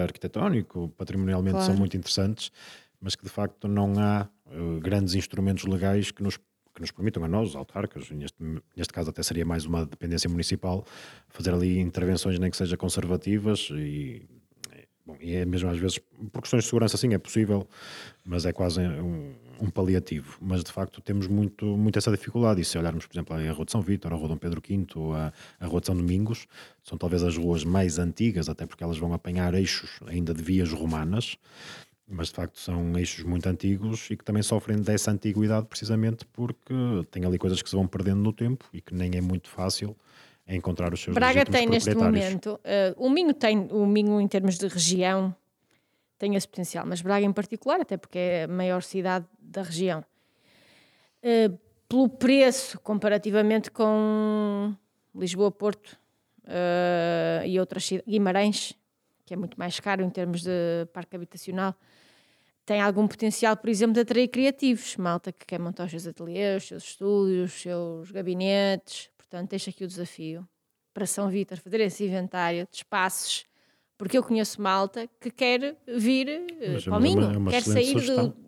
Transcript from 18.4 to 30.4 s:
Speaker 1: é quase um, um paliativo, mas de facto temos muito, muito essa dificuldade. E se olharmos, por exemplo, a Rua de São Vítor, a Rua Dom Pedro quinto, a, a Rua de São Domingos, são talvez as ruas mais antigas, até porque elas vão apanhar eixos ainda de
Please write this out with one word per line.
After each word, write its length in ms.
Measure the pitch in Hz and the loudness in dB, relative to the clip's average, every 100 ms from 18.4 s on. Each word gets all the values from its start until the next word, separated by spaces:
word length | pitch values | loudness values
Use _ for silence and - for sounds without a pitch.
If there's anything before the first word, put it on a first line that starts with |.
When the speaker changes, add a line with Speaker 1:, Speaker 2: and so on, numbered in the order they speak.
Speaker 1:
é 80 | 87 | -2
quase 280 | 82 90 85 | 0 0 0
um, 520 | 87 80 175 165 143 120 120 123 | 0 -2 -4 -6 -8 -16 -20 -6
um 100 | 104 | -4
paliativo, 680 | 92 92 92 - 78 71 - | 0 2 2 0 -6 -8 -8
mas 220 | 92 92 | -2 -2
de 60 | 85 | -2
facto 280 | - 95 - | -6 -8 -8
temos 260 | - 101 95 | -4 -2 0
muito, 380 | 101 101 - 104 101 | 2 0 -2 -2 2
muito 220 | 107 104 | 2 2
essa 120 | 113 | 2
dificuldade. 500 | 101 - 120 113 98 | 0 0 2 4 4
E 40 | |
se 120 | 85 85 | 0 -2
olharmos, 280 | 82 80 - | -2 -4 -6
por 80 | |
exemplo, 200 | 85 80 80 | -8 -6 -4
a 160 | 78 | -4
Rua 120 | 78 | -4
de 80 | 78 | -4
São 80 | 113 | -2
Vítor, 320 | 90 101 82 | 0 -2 -2
a 40 | 80 | -4
Rua 120 | 76 | -4
Dom 80 | 80 | -4
Pedro 240 | 87 82 | -4 -6
quinto, 520 | - 98 85 80 80 | -4 -4 -4 -6 -4
a, 200 | 78 78 - - - | -4 -4 -8 -18 -12
a 60 | 87 | -4
Rua 140 | 85 | -2
de 60 | 90 | 0
São 100 | 90 | 0
Domingos, 500 | 87 92 110 117 - - - _ | 2 2 0 -4 -10 -20 -20 _
são 120 | - - | -14 -6
talvez 240 | 90 87 | -2 2
as 140 | 87 82 | 2 0
ruas 280 | 85 85 | 0 0
mais 340 | 78 95 90 80 | 2 2 2 0
antigas, 500 | 87 - 113 90 76 | -2 0 0 0 -4
até 180 | 76 82 | -6 -10
porque 160 | - | -8
elas 140 | 85 80 | -6 -4
vão 140 | 87 | -2
apanhar 420 | 85 87 90 90 | -4 -4 -2 0
eixos 440 | 92 90 - - - - | 2 0 -2 -8 -16 -8
ainda 260 | 87 82 | -4 -2
de 80 | 80 | -4